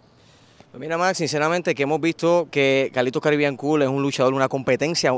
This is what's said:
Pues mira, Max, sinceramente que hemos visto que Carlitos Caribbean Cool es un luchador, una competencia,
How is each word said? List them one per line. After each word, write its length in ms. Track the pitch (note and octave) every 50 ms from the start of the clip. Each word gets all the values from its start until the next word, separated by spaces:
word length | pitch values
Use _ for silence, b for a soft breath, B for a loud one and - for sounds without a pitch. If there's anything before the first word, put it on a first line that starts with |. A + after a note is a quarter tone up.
| _ _ b b b b b b b b b b b b
Pues 80 | - B2
mira, 200 | C#3 D#3+ E3 E3+
Max, 180 | F3+ F#3+ F#3
sinceramente 580 | - E3 C3+ D3 D3 D3 D#3+ F3 F3+ E3+ F3+ -
que 100 | - C#3
hemos 160 | C#3 D#3 D3+
visto 480 | D3 E3 D#3+ - E3 E3+ F3 F3 D#3+ C3+
que 400 | - D3 C#3 C3+ C3+ C3+ C3+ - -
Carlitos 300 | B2+ B2 C3 B2 D3+ -
Caribbean 340 | D3+ D3+ D3 D3 C#3+ C3+
Cool 240 | A#2 C#3 D3 D#3 D3+
es 80 | C#3 C3
un 140 | C3+ C#3 C#3
luchador, 320 | C#3+ - - B2+ C3 C3+
una 160 | C3+ C3 B2+
competencia, 640 | - C3+ B2+ C3+ B2+ A2+ C#3 D#3+ E3+ - - C#3 B2+